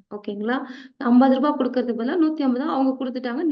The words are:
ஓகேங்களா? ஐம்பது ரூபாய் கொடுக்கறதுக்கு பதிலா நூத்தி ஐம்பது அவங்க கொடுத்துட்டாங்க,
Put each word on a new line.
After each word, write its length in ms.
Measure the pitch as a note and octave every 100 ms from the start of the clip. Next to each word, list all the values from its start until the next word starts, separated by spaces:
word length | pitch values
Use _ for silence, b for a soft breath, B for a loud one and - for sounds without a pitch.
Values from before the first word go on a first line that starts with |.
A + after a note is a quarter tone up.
| _ G#3
ஓகேங்களா? 420 | - G3+ A3 C4+ B B B - A#3+
ஐம்பது 280 | B3 C4 B3+
ரூபாய் 180 | C#4+ -
கொடுக்கறதுக்கு 400 | A#3+ B3+ A#3 A3
பதிலா 180 | B3 F4
நூத்தி 220 | D#4 D#4 C4+
ஐம்பது 180 | A#3+ D#4+
அவங்க 180 | C4+ C4 C4
கொடுத்துட்டாங்க, 440 | C4 B3 A#3+ C4 E4+